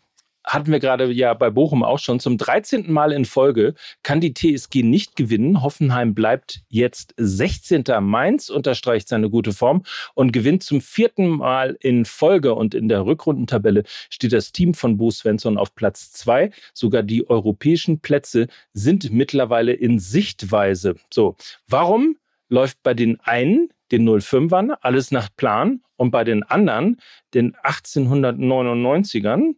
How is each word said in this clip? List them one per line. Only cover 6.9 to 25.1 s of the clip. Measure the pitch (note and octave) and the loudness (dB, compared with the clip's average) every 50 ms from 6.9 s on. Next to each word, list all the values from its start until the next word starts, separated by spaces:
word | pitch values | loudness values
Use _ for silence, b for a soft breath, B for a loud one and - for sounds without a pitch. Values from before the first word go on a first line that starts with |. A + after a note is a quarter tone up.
| - - - _ _ - | -2 -8 -20 _ _ -2
sechzehnter. | A#2 G2+ F#2+ F#2+ - F#3 - - - - F3+ D3 B2 - B2 G#2+ | -2 -2 0 0 -2 -2 -2 -6 -2 0 0 0 2 0 0 0
Mainz | G2 G2 G#2+ A#2 C#3 F#3 C4 D4 - - | 0 0 0 0 0 0 0 -2 -4 -6
unterstreicht | - - C3 C#3+ B2 - - B2+ A#2 G#2+ - - | -6 -2 -2 -2 -2 -2 0 -2 -2 -2 -2 -2
seine | A#2+ A2 A2 G#2+ | -2 -2 -2 0
gute | G#2+ A#2 G#2+ A2+ | 0 0 0 -2
Form | G2 - A#2+ B2 D#3 F#3 B B B B B B B | -4 0 0 2 2 0 B B B B B B B
und | - C3 B2+ | 0 0 2
gewinnt | A2+ B2 G#2+ C#3 E3+ F#3 | 2 2 2 2 0 0
zum | - - D3 C3+ | -2 -2 -4 -4
vierten | - - - - A3+ A#3 - - F#3+ F3 | -4 -4 -2 0 0 0 2 0 0 0
Mal | D#3+ C#3+ B2+ B2+ B2+ C3 C3 C3 - - | 0 0 -2 -2 0 0 -2 -4 -6 -2
in | - C3+ B2 A#2+ A2+ | 0 2 2 2 0
Folge. | - - - D3+ E3 G3 F3+ C#3+ B2+ A2+ | -2 -2 0 2 4 4 4 2 0 0
Und | A2+ A2 G#2 - | 0 -2 -2 -2
in | A2+ A2 G#2+ | -2 0 0
der | A2+ G2 F#2+ | 0 0 2
Rückrundentabelle | G#2+ D#3 D#3 - D#3+ D3 C3 A#2+ - B2+ A2 G#2 A3 G3+ - B B B B B B | 0 -2 0 0 -2 -2 -2 -2 -2 -2 0 2 4 2 2 B B B B B B
steht | - - - A2+ | -10 -4 -2 0
das | A#2+ A2 - - | 0 0 -2 -2
Team | - - F3 F3 | -2 0 0 0
von | E3 - - A#2+ A2 | 0 0 0 0 0
Bo | G2+ A2+ A2+ | 2 0 -2
Svensson | G2+ - - A2 G#2 G#2+ - A2+ G#2 G2+ | -2 -2 -2 -2 -2 0 -2 -2 -2 -2
auf | G2 - _ | -2 -4 _
Platz | - A2 G2+ - - - - | -2 -4 -2 -2 -4 -20 -20
zwei. | - - - - - C3+ F3 G#3 B B B B | -20 -6 -2 0 2 2 2 0 B B B B
Sogar | B - - G#2+ B2 A#2 | B -4 -2 0 0 0
die | G#2+ G2+ A2 A#2 - - | 0 0 -2 -4 0 0
europäischen | A#2+ A2 G2+ G#2+ G2+ - - D3+ E3+ D#3+ - - D#3+ D#3 | 0 0 0 -2 -4 0 0 0 0 0 0 -2 -2 -4
Plätze | - - D3 C#3+ - - - A#2 A#2 A2+ b b b b | -2 -2 -2 -2 -2 -2 -2 -2 -2 -2 b b b b
sind | _ G2+ G2+ C3+ F#3+ G3+ F3+ A#2 | _ -4 0 0 0 0 -2 -2
mittlerweile | G#2+ A#2+ C#3 - - C3+ B2+ A2 A#2+ A#2 A2+ A#2+ B2 | 0 0 0 0 0 -2 0 2 0 0 2 0 0
in | - A#2+ A#2 A#2+ G#2+ | 0 0 0 0 0
Sichtweise. | F2+ F#2 A2 F3+ G#2 - - - G#2 F#2 G#2+ G#2 G2+ G2 G2 F2 F#2 F#2+ F2 - _ _ | -2 -2 -2 -2 -2 -2 -8 -12 -6 -2 0 0 2 0 0 0 -2 -4 -4 -4 _ _
So, | - A#2+ G#2+ F2+ - B B B B B B | 0 2 2 2 0 B B B B B B
warum | - B2+ C#3 E3+ F3 G#3 A3+ C#4 D#4+ D4+ - _ _ _ _ _ _ | -2 0 0 2 2 2 2 2 0 -2 -4 _ _ _ _ _ _
läuft | A#2+ B2 C3 C3 - _ | 2 2 2 0 -2 _
bei | _ C3+ B2 | _ -2 0
den | A#2 A#2+ A2+ A#2 - | 2 0 0 0 -2
einen, | _ A#2 A#2 A#2+ B2+ D3+ G#3+ D#4+ E4+ - _ _ _ _ | _ -2 -2 0 2 2 2 2 0 -2 _ _ _ _
den | B2 A2+ A#2 | 2 2 4
null | A2+ A2 G#2 | 4 4 2
fünfern, | G2 - - B2+ D3+ E3+ F#3 F#3 G3+ C4 D4+ - | 2 2 0 2 2 2 2 0 0 -2 -6 -4
alles | - B2+ B2+ C3+ B2 - | -2 0 0 0 0 -2